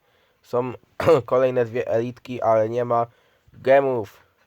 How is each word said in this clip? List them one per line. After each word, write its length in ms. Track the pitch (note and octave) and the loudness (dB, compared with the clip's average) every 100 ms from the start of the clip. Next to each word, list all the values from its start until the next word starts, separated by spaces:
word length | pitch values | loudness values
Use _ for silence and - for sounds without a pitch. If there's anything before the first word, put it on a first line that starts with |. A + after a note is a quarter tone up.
| _ _ _ _ | _ _ _ _
Są 300 | _ A#2+ B2+ A2+ _ - | _ -4 -4 -8 _ -4
<clears throat> 280 | - D#3+ - | 2 2 2
kolejne 380 | B2+ C3 B2+ | 0 0 0
dwie 240 | A#2 A#2+ - | -2 -4 -2
elitki, 540 | A2+ A#2+ B2 - B2 | -2 -4 -8 -14 -4
ale 260 | A2+ A2+ A2 | 0 2 0
nie 160 | A#2+ | -2
ma 220 | A#2+ A#2+ A#2+ _ _ _ _ | -2 -2 -2 _ _ _ _
gemów. 760 | - A#2 C3+ C#3 B2+ G2+ - _ _ | -6 2 4 4 -2 -6 -12 _ _